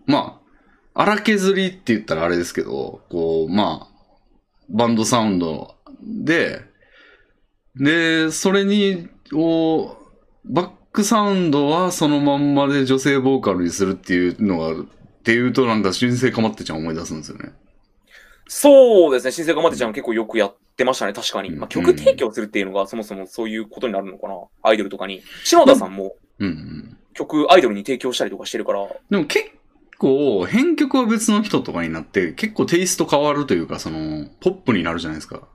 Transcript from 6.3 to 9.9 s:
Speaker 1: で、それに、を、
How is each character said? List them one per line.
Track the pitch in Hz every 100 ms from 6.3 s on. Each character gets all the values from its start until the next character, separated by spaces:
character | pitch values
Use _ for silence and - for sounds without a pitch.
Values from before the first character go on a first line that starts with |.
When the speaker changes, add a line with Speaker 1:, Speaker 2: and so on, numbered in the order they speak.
| 165 90 64 - _ _ _ - _ _ _ _ _ _ 127
Speaker 1:
で、 | 139 165 165 160 160
そ | 156 196
れ | 196
に、 | 196 208 196 185 170 - -
を、 | 156 165 165 160 160 -